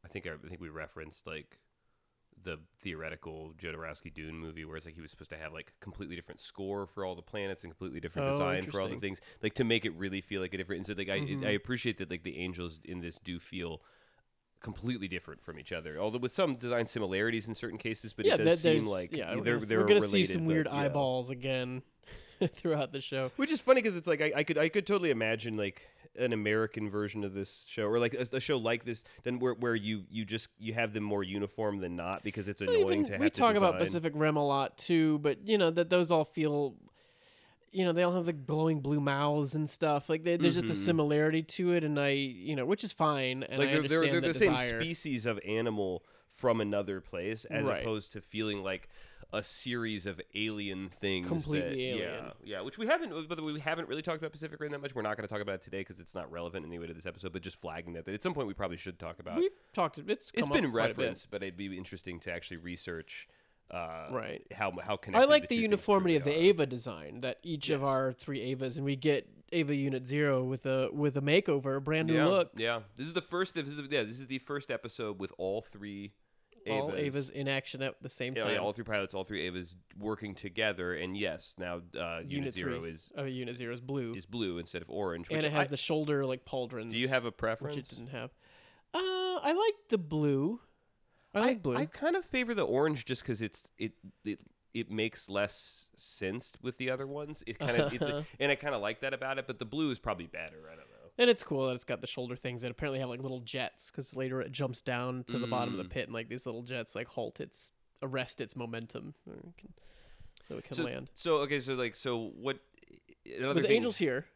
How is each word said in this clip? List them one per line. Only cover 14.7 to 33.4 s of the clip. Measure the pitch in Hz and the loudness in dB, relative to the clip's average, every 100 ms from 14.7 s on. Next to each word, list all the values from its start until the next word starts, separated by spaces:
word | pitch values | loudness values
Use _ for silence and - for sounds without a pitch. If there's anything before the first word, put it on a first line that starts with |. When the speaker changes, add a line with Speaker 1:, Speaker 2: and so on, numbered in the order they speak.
| - 110 120 95 | -8 -6 -4 -4
Speaker 1:
different | 87 - 73 | -6 -8 -16
from | - 78 | -14 -12
each | 65 | -6
other, | 87 80 76 | -6 -6 -2
although | 107 120 | -2 0
with | 123 | -2
some | - 175 123 | 2 0 0
design | 123 120 117 | 0 0 0
similarities | 120 98 95 110 113 107 | 0 0 2 2 2 -2
in | 110 | -6
certain | 117 107 | -6 -6
cases, | 117 107 110 | -6 -6 -8
but | - 190 | 0 4
Speaker 2:
Yeah, | 156 | 6
Speaker 1:
it | |
does | - | 6
Speaker 2:
that | 170 | 6
Speaker 1:
seem | 165 | 6
Speaker 2:
there's, | 156 107 | 6 4
Speaker 1:
like | 95 90 156 | 0 -2 -4
Speaker 2:
yeah, | 87 113 | -2 0
we're | |
Speaker 1:
they're, | 107 | 2
Speaker 2:
gonna | 120 | 2
s-, | 107 | 4
Speaker 1:
they're | 113 | 4
Speaker 2:
we're | - | 8
gonna | 208 | 8
see | 196 | 8
Speaker 1:
related, | 196 180 | 4 4
Speaker 2:
some | 180 | 4
Speaker 1:
but, | 160 | 4
Speaker 2:
weird | 160 151 | 2 2
Speaker 1:
yeah. | |
Speaker 2:
eyeballs | 143 143 143 135 127 123 | 0 0 2 2 0 -2
again | 127 135 131 127 127 - _ - - - - | -4 -2 0 -2 -6 -10 _ -18 -18 -18 -2
<laughs> | 185 | -2
throughout | - 170 151 135 | 0 0 2 0
the | 139 | -4
show. | - 135 131 - | -4 -2 -2 0
Speaker 1:
Which | 277 | 0
is | 311 | 2
funny | - 262 | 8 8
'cause | 220 175 | 8 0
it's | 175 | 2
like, | 151 | 4
I, | 151 139 | 4 2
I | |
could, | 156 151 | 2 4
I | 156 | 4
could | 202 180 | 4 2
totally | 202 175 | 2 4
imagine, | 117 110 113 113 107 | 4 4 2 0 0
like, | 101 - - _ - - | 0 -2 -20 _ -18 0
an | 123 | 2
American | 113 104 107 110 - 107 | 2 4 4 2 0 -2
version | 101 104 107 | 0 -2 -2
of | 101 98 | -4 -2
this | 98 - - | -6 -8 -10
show, | - 104 | -2 2
or, | 117 | 4
like, | 120 123 | 2 0
a, | 123 131 | -2 -2
a | |
show | - 135 | 0 2
like | 113 117 | 2 0
this, | 120 113 - - | 0 -8 -8 -8
then | 123 123 | -4 0
where, | 127 | 0
where | 113 120 113 | 2 2 2
you, | 104 107 92 | 2 -2 -4
you | 113 104 | -6 -2
just, | 110 - _ | -4 -6 _
you | 110 | -4
have | 110 113 | 0 0
them | 107 | 0
more | 104 101 | 0 0
uniform | 95 98 101 - 107 101 | 0 -2 -2 0 0 0
than | 90 87 | -4 -4
not | 87 95 | -4 -4
because | 107 107 98 | -4 -4 -6
it's | 98 | -2
Speaker 2:
Well, | 101 466 | 2 4
Speaker 1:
annoying | 95 311 | 6 4
Speaker 2:
even | 285 | 2
Speaker 1:
to | |
have | - | 2
Speaker 2:
we | 302 | 2
Speaker 1:
to | |
Speaker 2:
talk | - | 4